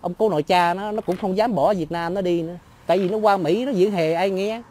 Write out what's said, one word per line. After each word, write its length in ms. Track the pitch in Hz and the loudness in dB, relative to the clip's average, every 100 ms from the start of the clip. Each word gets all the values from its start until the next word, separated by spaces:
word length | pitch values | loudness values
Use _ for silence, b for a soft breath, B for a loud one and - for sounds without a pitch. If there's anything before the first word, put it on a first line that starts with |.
ông 120 | 180 | -8
cố 160 | 175 214 | 0 2
nội 140 | 156 | 2
cha 300 | 147 180 175 | 2 4 4
nó, 180 | 180 214 | 0 -4
nó 100 | 214 | -6
cũng 140 | - 180 | -4 -4
không 200 | 196 190 | -2 0
dám 180 | 226 180 | 0 2
bỏ 180 | 160 | 2
Việt 180 | 196 151 | 2 -2
Nam 220 | 170 170 | -4 -4
nó 80 | 196 | -2
đi 220 | 180 170 | 0 -2
nữa. 140 | 165 175 - - - | -4 -10 -18 -16 -2
Tại 120 | 180 | 0
vì 100 | 185 | 2
nó 80 | 214 | 2
qua 200 | 208 196 | 2 2
Mỹ 280 | 156 196 254 | 2 0 0
nó 60 | |
diễn 200 | 208 196 | 0 2
hề 220 | 196 160 | 2 0
ai 160 | 165 196 | 0 0
nghe. 320 | 190 202 226 233 | -2 -4 -6 -12